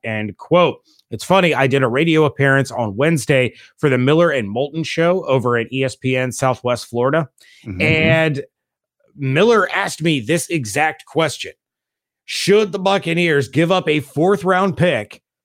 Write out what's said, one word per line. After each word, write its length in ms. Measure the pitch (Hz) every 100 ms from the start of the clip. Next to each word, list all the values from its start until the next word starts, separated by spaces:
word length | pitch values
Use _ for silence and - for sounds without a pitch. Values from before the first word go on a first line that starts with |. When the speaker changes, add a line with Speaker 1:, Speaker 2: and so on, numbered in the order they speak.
Speaker 1:
end 340 | 117 110 107 -
quote. 420 | - 175 165 - _ _ _
It's 120 | 110
funny, 300 | - 190 180
I 140 | 131 139
did 160 | 135
a 40 | 131
radio 360 | 127 170 156
appearance 480 | 151 - 139 135 131
on 240 | 120 110 98
Wednesday 580 | 151 160 113 135 120 - - _
for 120 | 151
the 80 | 127
Miller 320 | 127 156 170
and 200 | 139 101
Moulton 320 | 110 143 160
show 420 | 151 - 170 185 -
over 300 | 131 120 120
at 160 | 113
E 120 | 131
S 120 | 131 -
P 200 | 131 127
N 160 | 127
Southwest 540 | 120 131 123 123 123 -
Florida, 420 | 117 127 156 143 _ _ -
Speaker 2:
Mm-hmm. 160 | - 90
Speaker 1:
and 640 | 156 160 160 160 160 139 - _ _ _ _ _ _ -
Miller 520 | 135 139 220 226 180
asked 300 | 180 190 -
me 180 | 160 147
this 280 | 107 170 -
exact 580 | 170 110 120 156 151 -
question. 460 | 147 156 - 92 - _ _ _ _ _ _
Should 480 | - - - 208 214
the 60 | 190
Buccaneers 720 | 190 196 160 170 175 143 123
give 240 | 151 170
up 160 | 185 165
a 120 | 151
fourth 440 | - 143 175 202
round 320 | 175 185 196 135
pick 460 | 175 123 104 - _ _